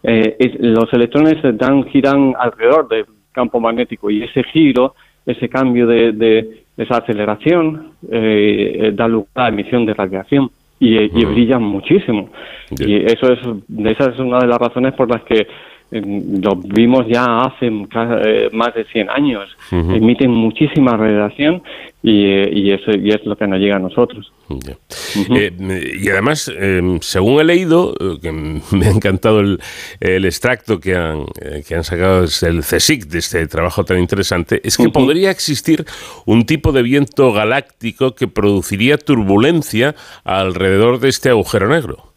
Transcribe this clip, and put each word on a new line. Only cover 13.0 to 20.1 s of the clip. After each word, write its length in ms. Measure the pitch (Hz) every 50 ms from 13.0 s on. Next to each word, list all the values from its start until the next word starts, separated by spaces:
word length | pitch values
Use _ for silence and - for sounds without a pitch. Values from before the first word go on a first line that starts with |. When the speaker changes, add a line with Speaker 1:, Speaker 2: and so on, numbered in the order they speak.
| - 110 117 - 135 127 127
Speaker 1:
es, 60 | 120 127 123 113 98 - _ - 110 104
esa 260 | 113 113 - 139 131
es 80 | 120 127
una 200 | 131 127 123 127
de 80 | 127
las 120 | 120 120 117
razones 340 | 120 117 - 127 127 131 131
por 160 | - 131 113
las 140 | 120 113 -
que, 240 | - 117 110 104 - - - - - - _ _ _ -
eh, 60 | 113 98 101 101 101 - - 104 98
lo 140 | 92 104 98
vimos 500 | 90 90 98 101 110 117 120 127 131 120
ya 360 | 113 117 120 123 123 117 113 127
hace 280 | 127 - - 131 120 110 107 98
ca-, 320 | - - 113 113 117 117 110 107
eh, 240 | 107 110 110 110 107
más 220 | 107 110 117 120 -
de 100 | 117 107
cien 240 | - - 117 101 -
años. 360 | - 135 147 143 120 101 98 - - _ - -
Speaker 2:
Ujú. 220 | - 87 82 82 95
Speaker 1:
Emiten 380 | 110 110 113